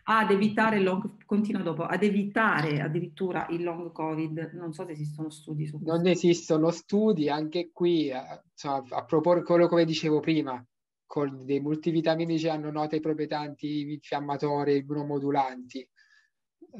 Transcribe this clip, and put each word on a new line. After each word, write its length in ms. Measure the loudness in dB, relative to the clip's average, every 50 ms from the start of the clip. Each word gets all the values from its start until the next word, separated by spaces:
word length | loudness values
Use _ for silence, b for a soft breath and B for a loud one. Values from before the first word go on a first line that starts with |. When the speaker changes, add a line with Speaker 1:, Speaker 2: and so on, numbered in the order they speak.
| -2
Speaker 1:
ad 280 | 0 2 2 4 4
evitare 460 | 4 4 2 2 2 2 2 2 4 2
il 60 | 2
long, 420 | 2 0 0 -4 -6 -10 -12 -8
continua 360 | -2 0 0 0 0 -2 -2
dopo, 220 | -2 -4 -4 -4 -2
ad 200 | -2 0 0 2
evitare 760 | 2 2 0 0 0 2 2 2 4 4 2 0 0 0 0
addirittura 680 | -2 -2 -2 -4 -4 -6 -6 -6 -4 -4 -2 -4 -4 -4
il 140 | -4 -4 -4
long 280 | -4 -6 -6 -8 -10
covid. 600 | -8 -6 -6 -4 -4 -4 -4 -4 -4 -6 -8 -8 -10
Non 180 | -10 -10 -10
so 140 | -10 -10 -10
se 80 | -10 -8
esistono 360 | -8 -8 -8 -6 -8 -8 -10
studi 360 | -10 -12 -12 -10 -6 -6 -6
su 120 | -6 -8 -8
questo. 160 | -4 -2 0
Speaker 2:
Non 140 | 2 4 4
esistono 640 | 4 4 6 4 4 4 2 0 2 4 4 2
studi, 580 | 2 0 -4 -2 0 2 4 4 4 2 2 0
anche 400 | 0 -2 -2 -2 -4 -4 -6 -6 -4
qui, 340 | 0 2 2 4 2 2 0
eh, 340 | -2 -6 -8 -10 -14 -18 _ _
insomma, 320 | _ -10 -6 -4 -4 -4 -4 -6
a 120 | -6 -6 -2
proporre 400 | 2 2 2 4 4 4 4 4
quello 240 | 4 4 6 6 6
come 160 | 6 4 4
dicevo 380 | 4 2 0 0 2 2 2
prima, 440 | 2 2 2 2 0 -2 -4 -8 -10 _ _ _ _ _ _ _ _
con 380 | -8 -4 -2 -2 -2 -4 -6 -4
dei 160 | -2 -2 0
multivitaminici 880 | 0 0 -2 -2 0 0 0 2 2 2 0 0 0 0 0 0 0 -2
hanno 240 | -2 -2 -4 -4
note 300 | -4 -2 -2 -2 -2 -2
proprietà 380 | -2 -2 -2 -2 -4 -4 -4 -6
antinfiammatorie, 1400 | -6 -8 -10 -10 -8 -6 -4 -4 -6 -6 -8 -10 -8 -6 -6 -6 -4 -4 -4 -2 -2 -2 0 0 2 2 2 2
immunomodulanti, 1120 | 0 -2 -4 -4 -4 -4 -4 -2 -2 0 0 0 0 0 -2 -10 -14 -12 -12 -14 -14 _ _ b b b b b b b b b _ _ _ _ -20 -20 -20 -20